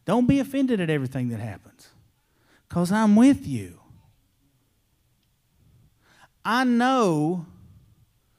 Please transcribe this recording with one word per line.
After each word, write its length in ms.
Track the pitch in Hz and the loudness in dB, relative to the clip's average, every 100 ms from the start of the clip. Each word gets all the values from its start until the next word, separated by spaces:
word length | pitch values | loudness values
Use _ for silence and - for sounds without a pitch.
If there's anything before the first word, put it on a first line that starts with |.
Don't 220 | - 226 247 | -2 0 2
be 140 | 277 | 2
offended 400 | 269 269 262 220 | 0 -2 -2 0
at 100 | 165 | 0
everything 380 | 151 127 131 123 | -2 -4 -4 -6
that 120 | 113 | -6
happens, 480 | 113 85 - - - _ _ _ _ _ _ _ _ | -10 -12 -18 -20 -20 _ _ _ _ _ _ _ _
'cause 220 | 175 175 | -4 -2
I'm 240 | 214 214 | 0 4
with 320 | 208 262 277 - | 6 4 4 -2
you." 340 | 123 92 82 - - _ _ _ _ _ _ _ _ _ _ _ _ _ _ _ _ _ _ _ _ _ _ - _ | -10 -10 -16 -20 -20 _ _ _ _ _ _ _ _ _ _ _ _ _ _ _ _ _ _ _ _ _ _ -20 _
I 200 | 196 240 | -4 0
know 840 | 254 233 254 262 208 151 151 180 156 - - - _ _ _ _ _ | 2 2 2 2 2 0 -2 -4 -10 -20 -20 -20 _ _ _ _ _